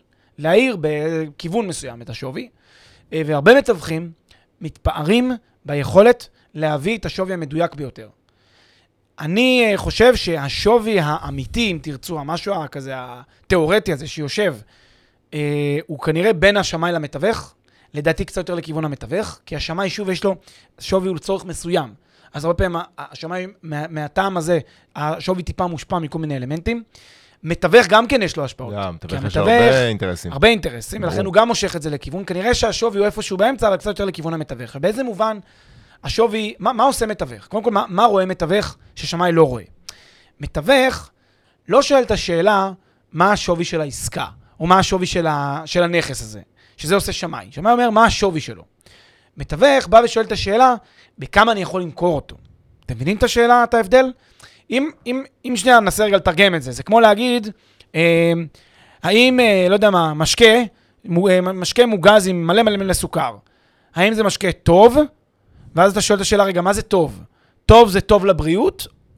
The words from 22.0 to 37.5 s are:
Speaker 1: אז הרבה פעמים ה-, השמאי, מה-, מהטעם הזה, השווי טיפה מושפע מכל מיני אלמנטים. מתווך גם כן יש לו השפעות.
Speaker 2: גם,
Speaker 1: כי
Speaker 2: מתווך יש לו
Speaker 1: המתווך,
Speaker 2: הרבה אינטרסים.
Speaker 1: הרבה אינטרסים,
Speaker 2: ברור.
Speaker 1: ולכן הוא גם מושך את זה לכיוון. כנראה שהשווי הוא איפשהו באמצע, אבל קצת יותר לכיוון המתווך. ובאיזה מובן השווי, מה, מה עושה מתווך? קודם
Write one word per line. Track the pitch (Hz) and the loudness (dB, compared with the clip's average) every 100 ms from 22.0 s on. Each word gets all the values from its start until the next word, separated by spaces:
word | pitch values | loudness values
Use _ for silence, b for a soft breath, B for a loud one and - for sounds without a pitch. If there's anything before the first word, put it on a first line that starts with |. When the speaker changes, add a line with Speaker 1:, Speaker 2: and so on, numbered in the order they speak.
| b b b | b b b
Speaker 1:
אז | 147 160 | -8 -4
הרבה | 170 | -2
פעמים | 190 170 | -2 -4
ה-, | 175 - | -10 -14
השמאי, | 143 - 165 185 185 208 | -18 -14 -12 -10 -12 -16
מה-, | 160 147 165 | -12 -10 -10
מהטעם | 156 147 - 196 180 | -10 -8 -4 -2 -2
הזה, | 160 170 - b b - | -2 -2 -2 b b -8
השווי | 147 160 - 185 | -6 -6 -4 -6
טיפה | 170 - 180 | -6 -6 -6
מושפע | 156 - 180 | -6 -6 -6
מכל | 156 165 | -6 -8
מיני | 156 139 | -6 -8
אלמנטים. | 123 160 196 233 220 b b b b b | -6 -6 -4 -6 -8 b b b b b
מתווך | 156 170 170 226 202 | -8 -2 4 4 6
גם | 214 233 | 4 4
כן | 262 | 0
יש | 185 - | -2 -6
לו | 135 | -8
השפעות. | - 123 | -10 -10
Speaker 2:
גם, | 101 95 82 | -8 -8 -10
Speaker 1:
כי | - | -10
Speaker 2:
מתווך | - 101 | -8 -4
יש | - | 0
לו | |
Speaker 1:
המתווך, | 202 233 233 | 2 4 6
Speaker 2:
הרבה | 131 120 | 4 2
אינטרסים. | 101 95 87 87 | -2 -4 -6 -8
Speaker 1:
הרבה | 139 214 | 0 2
אינטרסים, | 220 160 120 - - | 2 -4 -10 -12 -8
Speaker 2:
ברור. | 175 | -6
Speaker 1:
ולכן | 175 196 | -4 0
הוא | |
גם | 180 233 | 2 2
מושך | 220 196 170 | 2 -4 -6
את | |
זה | 151 | -8
לכיוון. | 143 - 180 190 | -8 -10 -12 -8
כנראה | 180 214 | -6 -2
שהשווי | 240 233 - 226 202 | -2 -2 -2 -4 0
הוא | 202 | -2
איפשהו | 208 - 185 | -2 -6 -2
באמצע, | 220 247 220 | -2 0 -2
אבל | 185 | -2
קצת | 214 | -4
יותר | 196 196 | -6 -6
לכיוון | 170 160 | -6 -8
המתווך. | 165 147 120 120 139 | -8 -8 -12 -14 -4
ובאיזה | 170 220 | -2 -2
מובן | 254 185 220 214 - b b b b b | -6 -4 -4 -6 -14 b b b b b
השווי, | - - 113 220 208 - | -8 -2 0 -2 -6 -6
מה, | 208 | -4
מה | 233 | 0
עושה | 262 - 220 | 0 0 -4
מתווך? | 214 143 110 | -6 -10 -12
קודם | - | -10